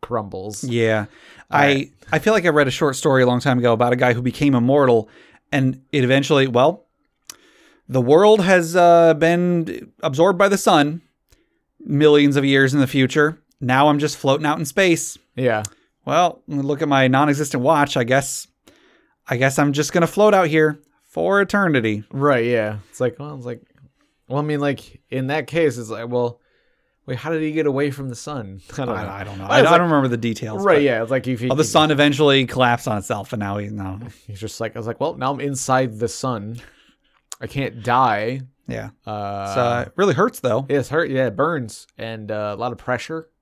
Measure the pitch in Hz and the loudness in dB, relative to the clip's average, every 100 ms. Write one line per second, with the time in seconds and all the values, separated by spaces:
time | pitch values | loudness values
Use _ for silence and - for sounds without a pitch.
0 | - 113 101 95 101 104 127 120 113 110 | -8 -6 -6 -10 -12 -10 -4 0 2 0
1 | 107 - - - - 143 143 139 - _ | -4 -12 -20 -20 -2 2 4 2 -2 _
2 | - 156 214 214 170 151 135 - 151 131 | -4 -2 2 2 2 2 2 0 -2 0
3 | 156 131 123 123 143 123 120 113 123 123 | 2 4 4 2 0 2 2 2 2 2
4 | 127 120 127 - 143 127 120 143 131 117 | 2 0 -2 0 2 2 4 4 4 2
5 | 104 - _ _ - 143 131 - _ 147 | 0 -12 _ _ -6 -2 -2 -4 _ 0
6 | 127 135 139 143 135 120 143 147 _ _ | 2 2 2 2 2 2 2 0 _ _
7 | _ _ - - _ _ _ _ - 127 | _ _ -20 -20 _ _ _ _ -6 -2
8 | 123 156 208 214 180 185 165 180 175 170 | 4 6 6 6 4 2 2 4 6 8
9 | 165 151 165 175 180 175 165 - - _ | 6 4 2 2 0 0 -2 -8 -16 _
10 | 160 135 185 175 196 196 233 170 147 165 | -4 2 2 4 2 2 2 4 2 -4
11 | _ _ _ _ _ _ _ _ - 143 | _ _ _ _ _ _ _ _ -4 2
12 | 151 147 143 143 139 135 135 143 131 143 | 6 6 4 2 2 2 2 2 0 2
13 | 131 156 151 165 _ - 123 131 147 147 | 0 2 0 -2 _ -8 0 2 4 2
14 | 151 - 139 147 151 160 147 - 185 160 | -2 -2 -2 0 -2 -4 -4 0 0 0
15 | - - _ - 127 110 104 _ _ _ | -4 -14 _ -4 -2 -2 -4 _ _ _
16 | - 151 175 - - 143 139 147 156 139 | -2 0 0 -2 -10 -6 -4 -4 0 2
17 | 131 135 151 139 147 131 131 156 143 143 | 2 2 2 0 -2 -2 2 2 0 -2
18 | 120 135 139 - - _ _ _ _ _ | 0 0 -2 -8 -14 _ _ _ _ _
19 | _ _ - 123 135 135 147 139 143 180 | _ _ -8 -2 -2 0 -2 0 -2 0
20 | 165 - 208 196 170 156 156 147 _ _ | 0 2 4 4 2 2 2 0 _ _
21 | _ 160 170 196 190 202 185 139 110 107 | _ -6 -2 0 0 0 0 0 0 -4
22 | 107 135 143 127 117 120 107 107 - - | -8 -2 0 0 0 0 -2 -6 -12 -6
23 | 123 120 147 143 120 120 _ _ _ _ | -6 -6 -14 -14 -14 -16 _ _ _ _
24 | _ _ - 135 151 147 143 139 - - | _ _ -10 -6 -4 -2 -2 -4 -10 -20
25 | - 127 131 151 131 165 156 120 110 107 | -10 -6 -4 -6 -4 0 0 -2 -10 -10
26 | 117 123 120 117 _ _ _ _ _ _ | -6 -4 -4 -6 _ _ _ _ _ _
27 | - 127 151 165 156 156 147 135 147 135 | -12 -8 -4 -4 -2 -2 -2 0 -4 -6
28 | 135 117 - 143 101 95 - - 123 98 | -10 -12 -12 -12 -12 -16 -14 -8 -6 -6
29 | 92 98 101 95 95 123 - 170 175 147 | -8 -10 -12 -10 0 4 6 6 4 2
30 | 131 120 117 110 113 190 196 151 143 113 | 0 -2 -4 -6 -8 -2 2 4 2 0
31 | 113 135 127 120 127 135 127 165 156 147 | -2 -4 -4 -4 -2 0 2 2 2 2
32 | 147 139 147 139 123 131 123 120 - 104 | 2 4 4 4 0 0 2 0 -2 -6
33 | - 104 95 104 101 104 101 107 95 95 | -4 -8 -6 -6 -6 -6 -8 -10 -10 -12
34 | 117 - - 98 107 - 113 - 113 113 | -14 -20 -18 -14 -12 -10 -10 -8 -10 -6
35 | 151 - 131 139 143 131 - 131 127 107 | -6 -4 -6 -6 -6 -6 -2 0 0 -4
36 | 117 - 131 113 104 120 - _ _ _ | -6 -6 -6 -6 -10 -14 -18 _ _ _
37 | _ _ - - 117 143 131 117 107 123 | _ _ -14 -8 -6 -4 -6 -6 0 2
38 | 127 104 110 135 131 _ - 117 107 - | 2 2 -2 -6 -10 _ -12 -10 -12 -16
39 | - 107 101 101 98 98 120 120 - - | -12 -10 -8 -8 -6 -2 -2 -2 -6 -2
40 | 196 139 233 - 127 110 135 143 135 151 | 0 0 -2 -2 -2 -2 -2 -4 -2 -4
41 | 156 131 127 98 151 160 113 - - - | -2 -2 -2 -2 -2 -2 -8 -14 -20 -16
42 | 113 113 104 107 104 101 120 117 - 123 | -14 -12 -8 -6 -6 -6 -8 -8 -6 -6
43 | - 160 160 _ | -6 -12 -14 _